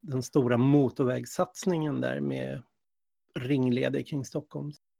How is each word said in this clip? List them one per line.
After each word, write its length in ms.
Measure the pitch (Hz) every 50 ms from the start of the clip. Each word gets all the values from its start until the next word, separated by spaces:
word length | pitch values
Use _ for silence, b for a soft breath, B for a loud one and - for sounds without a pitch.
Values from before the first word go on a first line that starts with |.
den 220 | - 156 135 131 123
stora 340 | - - 151 127 120 123
motorvägssatsningen 1400 | 117 127 139 143 147 139 120 - - 139 123 127 123 120 - - - 180 - _ - - 190 180 160 156 151 139 127
där 180 | 127 123 131 147
med 440 | 147 - 67 - 131 - 67 69 - _ _ _ _ _ _ _ _ _ _ _ _ _ _ -
ringleder 640 | 123 127 147 135 127 127 120 127 131 127 131 139
kring 240 | 127 - 160 143 127
Stockholm. 460 | - - 156 143 _ - 147 143 147 147 _ _ _ _